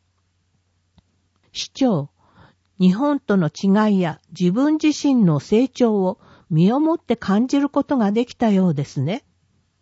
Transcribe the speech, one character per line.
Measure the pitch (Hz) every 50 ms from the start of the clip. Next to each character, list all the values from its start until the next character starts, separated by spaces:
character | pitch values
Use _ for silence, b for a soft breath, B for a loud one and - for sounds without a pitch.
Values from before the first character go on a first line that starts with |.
| _ _ _ _ _ _ _ _ _ _ _ _ _ _ _ _ _ _ _ _ _ _ _ _ _ _ _ _ _ _ _
市 | - - -
長、 | - - 277 247 202 147 139 - - b b b b b b b b b _ _ _ -
日 | 185 185 180
本 | 214 285 294 294 269
と | - - 202
の | 190 165 151
違 | - - - 196 190 214 214 214 202
い | 190
や | 180 156 - - _ _
自 | 170 - 185 175 180
分 | 240 277 302 311 302 -
自 | 302
身 | 285 - - 285 269 247 214
の | 170 151 139
成 | - - 214 220 262 254
長 | - - 247 226 214
を | 202 185 185 - b b b b b b b
身 | 165 156 170 196 240
を | 285
も | 311 320 330
っ | -
て | - - 240
感 | 226 - - 190 208 247 254
じ | - 277
る | 285 277
こ | - 285 277
と | - 294
が | 254 214 196 208
で | 233 247
き | - -
た | - 247 220
よ | 202 190 185 180
う | 156
で | 143 139
す | - - 151
ね。 | 131 156 202 285 - _ _ _ _ _ _ _ _ _ _ _